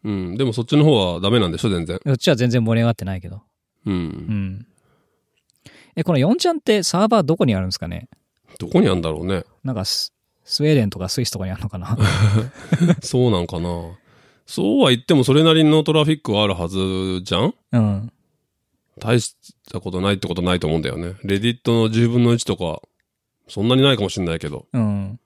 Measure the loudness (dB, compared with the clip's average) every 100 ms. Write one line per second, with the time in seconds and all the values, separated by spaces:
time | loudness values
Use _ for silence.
0 | -4 -4 -4 -2 -2 -2 0 4 6 4
1 | 2 0 2 2 2 0 -2 -2 -4 -6
2 | -2 0 2 2 2 2 2 2 2 0
3 | -4 -8 -10 -16 _ _ _ _ -4 -2
4 | -4 -8 -6 -4 -4 -8 -16 _ _ _
5 | _ _ _ _ _ _ -20 -20 _ -6
6 | 0 2 2 2 0 -2 0 0 2 0
7 | 2 2 2 2 2 2 -2 -6 -8 -10
8 | -14 _ _ _ _ -14 -2 2 2 2
9 | -2 -4 -4 -4 -6 _ -6 -4 -4 -6
10 | -8 _ _ _ -8 -2 2 4 2 -2
11 | -6 -4 -4 -4 -8 -6 -8 -8 -6 0
12 | 0 2 2 2 -2 -12 -4 0 2 0
13 | 0 0 2 2 -2 -4 -6 -6 -10 -16
14 | _ _ _ _ -12 -4 0 2 4 2
15 | 4 2 4 4 4 4 4 4 2 0
16 | 2 0 -2 0 0 0 -4 -2 -2 -2
17 | -4 -4 -4 -2 -2 -4 _ 0 0 -2
18 | -6 _ _ _ _ _ _ _ _ -10
19 | 0 0 0 _ -20 _ -14 -12 -6 -2
20 | 0 0 -2 -2 0 0 0 -2 -2 -6
21 | -10 -10 -4 -2 -2 -2 0 2 2 2
22 | 2 4 4 2 0 -4 -4 -8 -14 _
23 | _ _ _ _ _ -4 0 4 4 2
24 | -2 -2 -4 -4 -6 -10 -6 -2 0 -2
25 | -6 -12